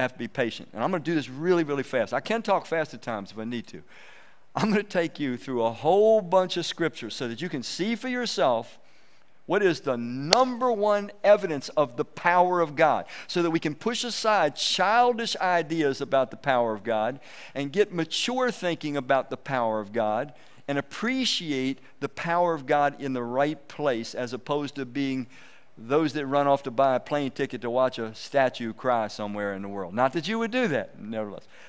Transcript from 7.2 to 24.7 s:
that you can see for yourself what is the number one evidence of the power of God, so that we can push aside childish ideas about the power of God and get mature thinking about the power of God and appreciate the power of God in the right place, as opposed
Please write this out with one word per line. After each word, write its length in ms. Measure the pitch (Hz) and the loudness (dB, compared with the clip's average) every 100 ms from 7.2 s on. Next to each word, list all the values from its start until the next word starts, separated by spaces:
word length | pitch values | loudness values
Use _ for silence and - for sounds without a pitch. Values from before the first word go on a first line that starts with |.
| 123 | -6
that 160 | 117 | -6
you 40 | 170 | -6
can 140 | 143 | -6
see 340 | 117 - 202 233 | -6 -4 -2 -2
for 120 | 254 | -4
yourself 720 | 247 233 - 151 113 - - - - - - - - - | -4 -2 2 2 2 -2 -12 -20 -20 -20 -20 -20 -14 -2
what 160 | 185 | 2
is 200 | 196 156 | 4 2
the 160 | 139 120 | -2 -4
number 760 | 120 127 143 214 262 240 247 | -4 -6 4 6 6 2 0
one 400 | 220 208 202 202 - | 2 2 2 -2 2
evidence 460 | 190 208 180 147 - | 4 6 4 -4 -2
of 260 | - 143 120 | 0 0 -2
the 100 | 147 | -8
power 540 | - 175 180 180 180 | -2 2 4 4 4
of 160 | 160 143 | 0 4
God, 300 | 156 110 - - - | 4 4 -2 -12 -6
so 160 | 180 | 0
that 80 | 170 | 2
we 80 | 165 | 2
can 160 | 160 147 | 0 -2
push 280 | 220 240 | -2 -2
aside 520 | 247 - 220 208 151 - | -4 -2 2 4 4 0
childish 800 | - - 185 226 247 226 226 - | -2 2 4 6 4 2 -2 0
ideas 640 | 185 175 151 160 143 135 | 2 2 2 2 2 0
about 300 | 131 135 127 | 2 2 2
the 60 | - | -2
power 360 | 143 127 117 | 0 2 2
of 100 | 107 | 0
God 360 | 104 110 110 135 - - - | 0 0 0 -4 -12 -18 -12
and 180 | - 143 | -8 -2
get 220 | 165 208 | 0 0
mature 560 | 175 160 - - 254 247 | 0 -2 -2 -2 0 0
thinking 480 | - 180 165 151 143 | 0 -2 -2 -2 -2
about 320 | 131 135 123 | 2 2 0
the 80 | 131 | -6
power 420 | - 131 117 110 | -4 0 0 -2
of 140 | 101 | -2
God 400 | 113 107 110 143 - - - - | 0 0 0 -4 -10 -20 -12 -4
and 120 | 143 | -4
appreciate 1000 | - - 220 262 233 - 170 135 131 135 - - | -4 -4 -2 0 0 -2 -2 -2 -2 -4 -10 -8
the 100 | 143 | -8
power 460 | - 175 170 175 160 | -6 -2 2 2 0
of 100 | 131 | 2
God 340 | 147 143 - | 4 2 0
in 140 | 139 | -4
the 80 | 127 | -4
right 460 | 120 127 147 156 - | -2 0 0 -2 -10
place, 480 | - 147 117 113 110 | -4 0 0 -2 -6
as 180 | 123 | -6
opposed 400 | 120 - 147 143 | -6 -4 -2 -4